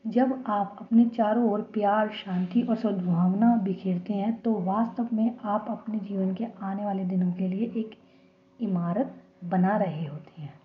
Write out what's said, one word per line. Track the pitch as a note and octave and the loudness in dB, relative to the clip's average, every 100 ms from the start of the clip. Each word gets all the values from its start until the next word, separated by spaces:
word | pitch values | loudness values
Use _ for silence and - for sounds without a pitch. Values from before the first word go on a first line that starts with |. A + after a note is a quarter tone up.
| A3 | 0
जब | A3 C4 C4 - | 2 2 0 -2
आप | G#3 G3 - | -2 -2 -6
अपने | - A3+ A#3 | 4 6 6
चारों | - G#3+ A3+ A#3 | 4 2 4 2
ओर | G#3 | 0
प्यार, | G#3+ G#3+ G3+ G#3+ G#3+ | -2 0 2 2 0
शांति | - G3 F3+ F3+ A#3+ | -4 -4 -2 2 0
और | A#3 A3 | 2 0
सद्भावना | G#3+ F#3+ F3+ E3+ F3+ G3 A#3 A#3 | 0 0 0 4 4 4 4 4
बिखेरते | F#3+ F3+ F#3+ F3 - | 0 -2 -2 -2 -2
हैं, | G3+ G#3 A3+ | -2 -2 -2
तो | A#3 | -2
वास्तव | G#3+ F3+ G3+ A#3 - A#3 | 0 0 0 -2 -2 -4
में | A3 A#3 - | 0 0 -2
आप | G#3 G#3 - | -4 -4 -4
अपने | G3+ - G#3+ | -8 -6 -6
जीवन | F#3+ G3 F#3+ F#3 | -4 -2 -2 -2
के | A#3 - | -6 -8
आने | G3 G3 G#3 | -8 -4 -4
वाले | G3 | -2
दिनों | F#3 F#3 F3+ | -2 0 0
के | F3+ F#3 | 0 -4
लिए | F#3+ | -2
एक | A#3 A3+ - - _ _ _ _ _ - | -4 -4 -6 -12 _ _ _ _ _ -8
इमारत | G#3+ F3+ E3+ G3 C4+ - - _ | -2 -2 0 -2 -2 -6 -20 _
बना | F3 F#3 F#3 G#3+ | -2 2 4 2
रहे | E3+ D3+ D3+ | 0 -4 -8
होते | D3 - - | -10 -14 -14
हैं। | C#3+ - | -14 -16